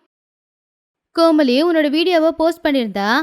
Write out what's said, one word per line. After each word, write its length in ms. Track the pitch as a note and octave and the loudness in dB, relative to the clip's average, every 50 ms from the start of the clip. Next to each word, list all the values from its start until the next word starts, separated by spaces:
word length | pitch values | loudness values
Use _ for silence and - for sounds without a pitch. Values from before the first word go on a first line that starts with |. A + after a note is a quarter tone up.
| _ _ _ _ _ _ _ _ _ _ _ _ _ _ _ _ _ _ _ _ _ _ _ | _ _ _ _ _ _ _ _ _ _ _ _ _ _ _ _ _ _ _ _ _ _ _
"கோமலி 400 | E4+ E4 E4 D#4+ D4+ D4+ B3+ A#3+ C4 D#4+ | 0 2 2 4 2 2 2 2 0 0
உன்னோட 260 | F4 E4+ D#4+ D4+ D4 | 0 0 0 0 0
வீடியோவை 400 | C4 D#4 E4+ F4+ F4+ D#4+ D#4 E4 | 0 -2 0 0 0 0 0 0
போஸ்ட் 320 | D#4+ D#4+ D#4+ E4 E4 E4+ - | 0 0 -2 -2 -2 -2 -4
பண்ணிருந்தா, 420 | D#4 C#4+ C4+ A#3+ G#3+ F#3 G3 G3 G#3 A#3 C#4+ | -2 -2 -2 -2 -4 -4 -4 -2 -2 -2 -2